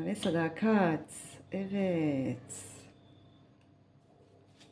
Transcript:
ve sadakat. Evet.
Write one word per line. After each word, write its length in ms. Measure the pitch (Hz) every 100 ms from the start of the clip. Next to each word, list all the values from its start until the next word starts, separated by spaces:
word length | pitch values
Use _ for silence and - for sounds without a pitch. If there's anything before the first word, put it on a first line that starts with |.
| 165
ve 80 |
sadakat. 880 | 214 196 165 160 160 220 214 175 151 - - - - -
Evet. 840 | 190 190 196 190 170 156 139 123 120 - - - - - - - - - - - - - - - - _ - - - - - -